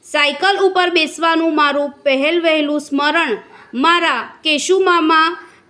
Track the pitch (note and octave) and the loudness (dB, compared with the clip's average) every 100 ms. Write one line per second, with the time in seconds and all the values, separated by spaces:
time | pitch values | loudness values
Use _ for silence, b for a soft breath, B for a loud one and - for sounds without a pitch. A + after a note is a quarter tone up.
0 | - D4+ D4 D4 F#4+ G4 F#4+ F#4 F4 E4+ | -4 0 0 0 -2 2 2 2 0 0
1 | D#4 - E4 E4 E4 D#4 D4 C#4+ C#4+ - | -2 -2 0 0 0 0 0 0 -4 -4
2 | C#4+ C4+ D4 E4+ E4 D#4 D4 D4 D4 C#4 | -2 0 0 0 0 0 0 -4 -4 -2
3 | D4 D#4+ D#4 G#3 - B B A#3 D#4 F4 | 0 0 -2 -4 -8 B B -2 2 2
4 | E4 B3 - - D#4+ D4 - F#4 F#4+ E4+ | 0 -2 -8 -8 -2 -2 0 0 2 2
5 | D#4 D#4+ D#4+ E4+ B B | 2 2 0 -4 B B